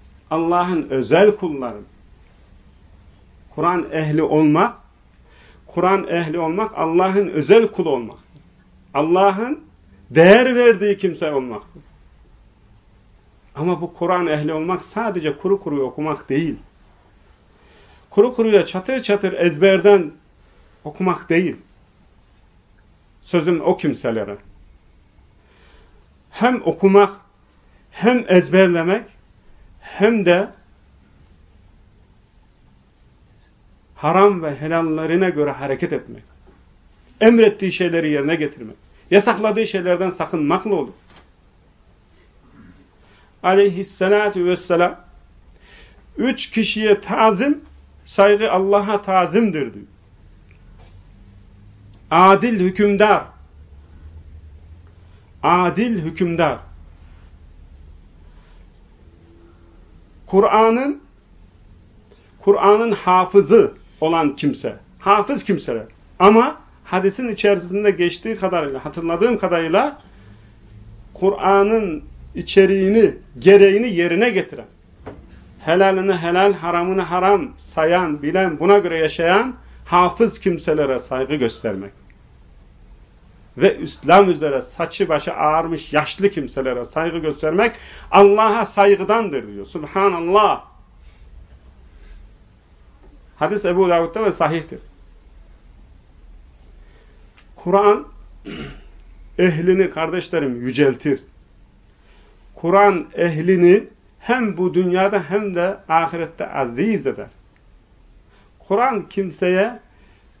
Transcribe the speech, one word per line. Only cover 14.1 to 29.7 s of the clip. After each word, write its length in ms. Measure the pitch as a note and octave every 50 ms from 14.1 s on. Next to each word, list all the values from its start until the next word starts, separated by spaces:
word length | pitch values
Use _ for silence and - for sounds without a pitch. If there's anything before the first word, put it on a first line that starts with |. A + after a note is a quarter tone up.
| F#3 F3+ E3+
ehli 260 | D#3+ D3+ D3+ D3 D3+
olmak 320 | D#3+ D#3 D#3 F3 F#3 F3+ -
sadece 520 | - - G#3+ A#3 A3 F#3 F3 D3+ D3+ C#3+
kuru 240 | - - F#3+ G3 G3
kuruya 220 | - E3 D3 C#3+
okumak 460 | C3+ A#2+ - - D3+ D#3 C#3+ - - -
değil. 280 | C3 D3+ E3+ D3+ A2 - - - _ _ _ _ _ _ _ _ _ _ _ _ _ _ _ _ _ _ _ _ _ _ - _ _ _ _ _
Kuru 240 | - G3+ G#3+ B3 B3
kuruya 320 | - A3+ A3 G#3 F#3+ E3
çatır 360 | - - F#3+ F#3+ - C4 B3+
çatır 300 | - - G3+ G3+ - F#3
ezberden 800 | - - E3+ F3 D3+ D3 F3+ G3 F#3+ F3+ E3+ G#3 G3+ F#3+ E3 D3 - - _ _ _ _ _ _ _ _ _ _ _ _ _
okumak 440 | D3+ - - F#3 F#3 - G3+ - -
değil. 280 | E3 E3+ F#3+ D3+ - - - _ _ _ _ _ _ _ _ _ _ _ _ _ _ _ _ _ _ _ _ _ _ _ _ _ _ _ _ _ _ _
Sözüm 380 | _ - - E3+ D3+ F3 F3 D#3
o 160 | - F3 F3+
kimselere. 600 | - - D3 A#2+ - - A#2+ A2+ A2 G2+ G2+ G2+ - - - - - - - _ _ _ _ _ _ _ _ _ _ _ _ _ _ _ _ _ _ _ _ - - - _ _ - _ _ _ _ _ _
Hem 320 | - - G#3+ B3 B3+ A#3 -
okumak, 480 | E3 E3 - G3 G3 F#3+ G3+ G3+ G3 - - _ _ _ _ _ _ _ _ _ _ _ _ _ _
hem 340 | - - - A#3 B3+ A#3+ A3+ -
ezberlemek, 760 | F#3 F3+ D#3+ C#3 E3+ F#3+ F#3+ F3+ F3 E3+ E3 F3 G3+ A#3+ A#3+ - - _ _ _ _ _ _ - - _ - -